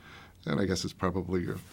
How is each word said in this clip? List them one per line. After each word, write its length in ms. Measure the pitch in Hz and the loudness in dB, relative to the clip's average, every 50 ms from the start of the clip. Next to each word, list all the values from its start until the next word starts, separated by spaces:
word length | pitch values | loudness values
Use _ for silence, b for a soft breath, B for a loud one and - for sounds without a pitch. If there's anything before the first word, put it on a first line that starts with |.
| B B B B B B B B - | B B B B B B B B -4
And 140 | - 73 101 | 0 2 2
I 60 | 101 | 4
guess 180 | 90 92 87 - | 4 2 0 0
it's 100 | 95 - | -4 -2
probably 480 | - 95 90 87 95 87 90 92 90 82 | 0 0 2 2 2 0 2 2 2 2
your, 140 | - 101 98 - - | 0 -2 -4 -6 -8